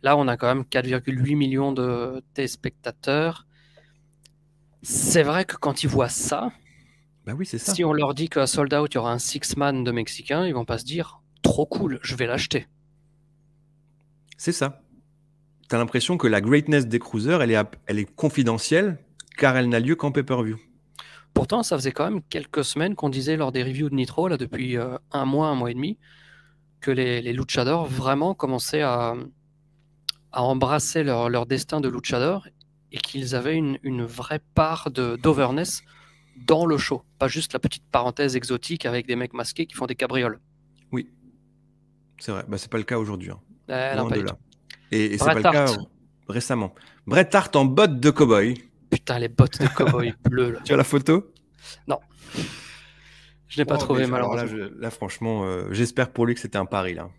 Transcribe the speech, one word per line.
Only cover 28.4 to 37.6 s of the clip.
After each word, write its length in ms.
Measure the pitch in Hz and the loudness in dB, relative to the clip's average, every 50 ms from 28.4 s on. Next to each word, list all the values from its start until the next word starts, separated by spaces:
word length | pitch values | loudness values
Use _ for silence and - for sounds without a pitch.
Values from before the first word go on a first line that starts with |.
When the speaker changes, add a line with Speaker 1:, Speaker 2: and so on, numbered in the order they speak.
| - 135 131 123 - - - 151 151 | -2 -2 -2 -2 -2 -2 0 0 0
Speaker 1:
à, 320 | 135 123 120 120 117 117 123 123 - - _ _ _ _ _ _ _ _ _ _ _ _ _ _ - - _ _ _ | 2 0 0 0 -2 -2 -4 -10 -14 -16 _ _ _ _ _ _ _ _ _ _ _ _ _ _ -12 -12 _ _ _
à 120 | - 131 127 | -4 -2 0
embrasser 600 | 127 135 131 135 127 147 147 - - - 165 151 | 0 2 2 2 2 2 0 0 -2 -2 0 0
leur, 260 | 143 127 117 117 120 | 2 0 0 0 0
leur 180 | 120 120 117 | 0 -2 0
destin 340 | 117 135 127 127 - - 156 | 0 -2 -4 -2 -4 -4 -2
de 80 | 143 127 | -2 -2
luchador 580 | 120 120 - - - 120 127 156 185 196 - - _ _ _ _ _ _ _ _ | -4 -4 -4 -2 -2 0 0 0 0 -2 -6 -12 _ _ _ _ _ _ _ _
et 80 | - 113 | -10 -10
qu'ils 340 | - - - 139 131 123 131 | -10 -8 -8 -8 -6 -4 -4
avaient 220 | 123 123 147 160 | -2 -2 0 0
une, 240 | 160 156 139 135 139 | 0 0 -2 -2 -4
une 240 | - 139 131 123 120 | -4 -6 -4 -4 -6
vraie 360 | 113 - - 120 - 151 151 _ _ _ | -6 -8 -12 -8 -8 -8 -8 _ _ _
part 380 | - 156 156 165 160 - 156 | 2 4 4 2 -4 -6 -6
de, 240 | 127 127 127 120 117 | -4 -2 -2 -2 -2
d'overness 640 | 120 123 160 151 135 135 123 131 147 175 180 - - _ _ - - - - _ _ _ _ _ 127 123 | 2 4 4 4 4 2 2 2 -2 -2 -4 -6 -8 _ _ -20 -20 -20 -20 _ _ _ _ _ -12 2
dans 220 | - 165 160 170 | 4 4 4 4
le 100 | 165 156 | 2 2
show, 260 | 139 - - 143 123 _ _ _ | 0 0 -2 -4 -6 _ _ _
pas 100 | _ 135 | _ -2
juste 260 | 131 - 160 160 - - | -2 -2 -4 -6 -6 -6
la 60 | |
petite 240 | 127 | -4